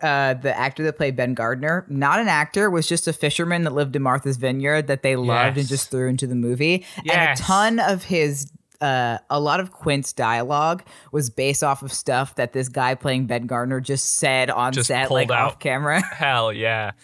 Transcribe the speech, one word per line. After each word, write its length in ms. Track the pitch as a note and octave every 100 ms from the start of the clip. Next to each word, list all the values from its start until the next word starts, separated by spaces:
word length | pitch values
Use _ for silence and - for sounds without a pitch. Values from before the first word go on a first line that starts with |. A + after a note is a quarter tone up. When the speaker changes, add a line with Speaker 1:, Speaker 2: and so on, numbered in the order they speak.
Speaker 1:
uh, 320 | D#3 C#3 C#3 B2+
the 200 | C#3 -
actor 280 | C3 -
that 120 | D#3 D3+
played 180 | C#3+ B2+
Ben 180 | B2
Gardner, 520 | B2 A2+ C3 D3+ F3 F3+
not 300 | C#3 C#3 F#3+
an 80 | A3
actor, 420 | D3+ D#3 G3 G#3
was 180 | F3 D#3
just 200 | E3+ -
a 60 |
fisherman 500 | D3+ D3 - E3+ E3+
that 100 | E3
lived 220 | C#3 C#3 C#3
in 80 |
Martha's 340 | C3+ C3+ C#3 B2+
Vineyard 480 | B2+ C3 C#3 D3+ C#3+
that 140 | C3+
they 140 | C3+ C3
loved 420 | B2 A#2 A#2+ C3+
and 80 | C3+
Speaker 2:
Yes. 40 |
Speaker 1:
just 200 | C3+ -
threw 180 | C3 B2+
into 200 | B2+ C3
the 80 | B2
movie. 500 | A#2+ B2 D#3 F#3 F#3 -
Speaker 2:
Yes. 120 | D#3 F3
Speaker 1:
And 240 | D#3+ C3+
a 20 |
ton 380 | - F#3+ A3 A#3
of 240 | F#3 F#3+
his, 480 | - F3+ D3 C#3 C#3 - _ -
uh, 380 | D3 B2+ A#2+ A2+ -
a 80 | D3
lot 200 | D3 E3+
of 120 | F#3
Quint's 420 | - D#3 C#3 C3+
dialogue 680 | - A#2 A#2 B2 D3 D#3 F3+ - - -
was 200 | D3+ B2+
based 320 | B2 C3+ C3+
off 180 | D3 B2+
of 100 | C#3
stuff 440 | - - B2+ C#3 -
that 180 | A#2+
this 160 | C3 B2+
guy 240 | C3+ B2+
playing 320 | C3 C#3+ C3 B2
Ben 220 | A#2+ A#2
Gardner 320 | A#2+ B2 C3
just 380 | C3 C3+ - -
said 340 | D3 C3 B2+
on 200 | A#2+ B2
Speaker 2:
Just 140 | C3 A#2
Speaker 1:
set, 200 | B2+ C3+
Speaker 2:
pulled 220 | C3 C3
Speaker 1:
like, 20 |
Speaker 2:
out. 220 | A#2+ A2+
Speaker 1:
off 60 | -
camera. 400 | C#3+ C3 D3 D#3+
<laughs> 120 | F#3 -
Speaker 2:
Hell 380 | D3 B2 A2+
yeah. 380 | A2 A2 A2 G#2 -